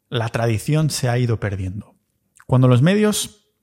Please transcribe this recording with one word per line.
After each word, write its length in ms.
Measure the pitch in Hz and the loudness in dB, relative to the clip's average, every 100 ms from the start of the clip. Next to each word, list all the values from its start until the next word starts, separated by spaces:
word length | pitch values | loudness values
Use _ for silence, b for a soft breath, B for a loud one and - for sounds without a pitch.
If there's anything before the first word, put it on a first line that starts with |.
| _ | _
la 180 | 120 113 | -6 -4
tradición 640 | 120 117 107 - 151 156 | -2 -2 -2 -2 0 0
se 180 | - 123 | -2 -2
ha 100 | 120 | 0
ido 220 | 123 110 | 0 -2
perdiendo. 560 | 107 95 95 101 - _ _ _ _ _ - | -4 -6 -6 -8 -12 _ _ _ _ _ -2
Cuando 220 | 127 127 | 2 4
los 140 | 120 | 6
medios 580 | 156 208 208 208 - - _ _ | 4 4 2 0 -6 -12 _ _